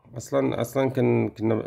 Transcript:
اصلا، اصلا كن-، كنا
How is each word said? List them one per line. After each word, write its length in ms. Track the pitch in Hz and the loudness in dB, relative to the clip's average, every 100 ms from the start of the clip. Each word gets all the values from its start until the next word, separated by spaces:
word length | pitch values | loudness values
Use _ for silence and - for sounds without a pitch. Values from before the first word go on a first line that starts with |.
| - 123 | -16 -16
اصلا، 440 | - 139 135 110 | -4 0 0 -2
اصلا 280 | 117 135 135 | -2 0 0
كن-، 400 | 131 120 117 110 | 2 2 2 0
كنا 260 | - 110 110 | -2 0 0